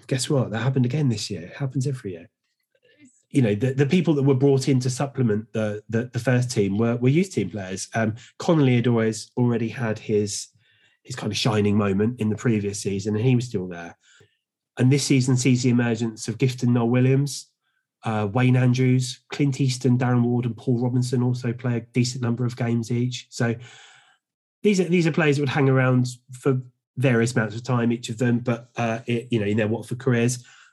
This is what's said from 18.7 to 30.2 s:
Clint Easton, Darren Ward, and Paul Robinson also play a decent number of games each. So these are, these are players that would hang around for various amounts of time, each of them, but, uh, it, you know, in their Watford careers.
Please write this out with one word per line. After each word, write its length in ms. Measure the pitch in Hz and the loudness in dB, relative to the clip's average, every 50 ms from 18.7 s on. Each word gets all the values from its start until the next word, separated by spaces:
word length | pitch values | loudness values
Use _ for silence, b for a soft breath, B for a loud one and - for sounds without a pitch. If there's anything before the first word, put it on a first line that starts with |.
| 123 123 131 127 127 131 127 - - - _ - | 2 2 2 2 2 2 0 -2 -8 -14 _ -10
Clint 300 | - - 147 143 131 - | -4 -2 0 0 0 0
Easton, 360 | 143 127 123 - - 131 123 123 | 0 -2 -2 0 0 2 2 2
Darren 240 | 123 123 123 123 120 | 2 2 2 2 2
Ward, 220 | 120 123 120 120 | 2 0 0 -2
and 120 | 117 110 - | -4 -6 -6
Paul 220 | - - 123 117 | -4 -2 -2 0
Robinson 400 | 123 123 123 127 123 123 131 123 | 0 0 0 -2 -2 0 -2 0
also 320 | 123 127 123 123 - 120 113 | 0 0 -2 -2 -4 -6 -6
play 240 | 120 - 127 120 117 | -6 -4 -4 -4 -4
a 40 | |
decent 420 | 110 - - 127 120 120 - 135 120 | -6 -4 -2 -2 -2 -2 -2 -4 -4
number 220 | 117 117 117 127 | -4 -2 -2 -4
of 100 | 117 117 - | -4 -4 -4
games 340 | 120 117 117 117 113 110 | -4 -2 -2 -2 -2 -2
each. 360 | 120 117 123 127 123 - - _ | -2 -2 -2 -2 -4 -8 -14 _
So 240 | - - 123 117 113 110 B B B B B B B B B B B B B _ _ _ _ _ _ _ - | -6 -4 -2 -2 -2 -4 B B B B B B B B B B B B B _ _ _ _ _ _ _ 0
these 160 | 208 208 185 | 2 2 2
are, 60 | 185 | 2
these 200 | 160 175 185 160 | 2 2 2 2
are 60 | 165 | 2
players 240 | 151 - 160 151 143 | 2 2 2 2 2
that 80 | 143 147 | 2 0
would 60 | 131 | 0
hang 200 | - 151 139 135 | 0 2 2 4
around 380 | 131 131 127 127 127 127 123 123 - - _ - | 4 4 4 4 4 2 2 0 -4 -12 _ -20
for 280 | 127 - - 147 135 127 127 - _ _ _ _ - - | -12 -4 -2 0 0 0 -2 -10 _ _ _ _ -6 0
various 360 | 123 135 120 113 117 113 - | 2 2 4 4 2 2 0
amounts 200 | 123 113 107 104 | 0 -2 -2 -4
of 80 | 117 120 | -6 -4
time, 280 | - 127 120 117 117 | -2 -2 0 0 0
each 180 | 120 113 - - | -2 -2 -4 -8
of 80 | 113 104 | -6 -2
them, 220 | 131 120 117 117 | 0 0 0 0
but, 300 | 120 - 117 117 - - - | 0 -2 -4 -4 -6 -12 -8
uh, 240 | - 117 113 113 117 - | -6 -4 -4 -4 -6 -4
it, 220 | - 117 117 120 - | -4 -4 -4 -4 -2
you 100 | 120 113 | -2 -2
know, 60 | 104 | 0
in 120 | 101 104 113 | 0 0 0
their 100 | 107 104 | 0 0
Watford 320 | 113 113 - - 120 123 | -2 -4 -6 -8 -10 -4
careers. 440 | - 135 123 117 | 0 0 2 2